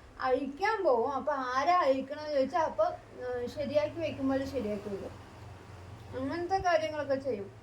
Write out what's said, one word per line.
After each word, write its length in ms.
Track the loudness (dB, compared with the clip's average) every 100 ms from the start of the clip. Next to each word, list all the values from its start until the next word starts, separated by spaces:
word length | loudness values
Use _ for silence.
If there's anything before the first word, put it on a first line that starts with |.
| -18 -4
അഴിക്കാൻ 640 | 2 2 0 0 0 4
പോവും. 280 | 4 4 4
അപ്പൊ 200 | 0 0
ആരാ 460 | -2 0 2 4 6
അഴിക്കണെന്ന് 520 | 6 4 0 -8 -2
ചോദിച്ചാ 300 | 2 2 2
അപ്പൊ, 240 | 2 2
ഉം, 600 | 2 0 -12 -10 -6 -4 -6
ശരിയാക്കി 540 | -4 0 2 0 -2
വെക്കുമ്പോൾ 440 | -4 -2 0 0
ശരിയാക്കി 440 | 0 -4 -4 -4 -6
വെക്കും. 220 | -8 -8 -14 -18 -18 -18 -18 -18 -18 -16 -16 -10 -6
അങ്ങനത്തെ 380 | -4 -4 0 2
കാര്യങ്ങളൊക്കെ 580 | 4 2 2 -4 -2
ചെയ്യും. 360 | -2 -2 -4 -6 -14